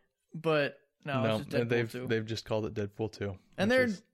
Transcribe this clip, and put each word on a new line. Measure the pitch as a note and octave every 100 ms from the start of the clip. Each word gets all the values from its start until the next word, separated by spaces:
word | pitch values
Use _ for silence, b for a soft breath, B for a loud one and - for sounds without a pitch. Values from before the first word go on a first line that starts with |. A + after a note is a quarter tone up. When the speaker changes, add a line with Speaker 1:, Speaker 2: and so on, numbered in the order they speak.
| _ _ _ E3
Speaker 1:
But | D#3+ D3+ C#3+ - _ _ D3+
no, | C3+
Speaker 2:
No, | A2+ A2
Speaker 1:
it's | -
just | B2 A#2
Deadpool |
Speaker 2:
they've, | A#2+ A#2
Speaker 1:
two. | B2 B2+
Speaker 2:
they've | A2+ A2
just | A2 -
called | A2 A2
it | G#2+
Deadpool | G2+ - A2
two, | - G2+ F#2+ _ -
Speaker 1:
And | G3
Speaker 2:
which | B3+
Speaker 1:
they're, | B3
Speaker 2:
is | F#3 -